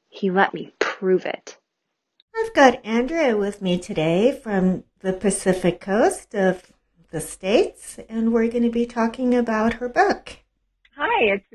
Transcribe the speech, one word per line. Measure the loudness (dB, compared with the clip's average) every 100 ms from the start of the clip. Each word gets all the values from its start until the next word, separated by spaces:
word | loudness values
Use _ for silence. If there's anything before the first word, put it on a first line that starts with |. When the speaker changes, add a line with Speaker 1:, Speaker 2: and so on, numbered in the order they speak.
| _
Speaker 1:
he | -4 -2
let | 2 0
me | 0 -12 -6
prove | -6 -2 0 0 0
it. | -10 -12 -20 _ _ _ _ _ _ _
Speaker 2:
I've | -8 -4
got | 4 4 4 -2
Andrea | -2 -2 0 0 2
with | -2 -4
me | -2 -2
today | -2 -2 2 4 2
from | 0 -4 0 2 0 -6 _
the | -6
Pacific | -2 -2 0 0 2 0 -2
coast | -4 0 0 0 -8
of | 0 0 0 _ _ _ _ _
the | -10
States, | -10 -8 0 2 2 -4 -20 -20 -10
and | -4 0
we're | 0 0
gonna | 0 0
be | 0 -4
talking | -2 -2 -2 0 0
about | 0 0 0
her | -2 -4
book. | 0 2 0 -6 -20 _ _ _ _ _ -6
Speaker 3:
Hi, | -2 0 2
it's | 0 _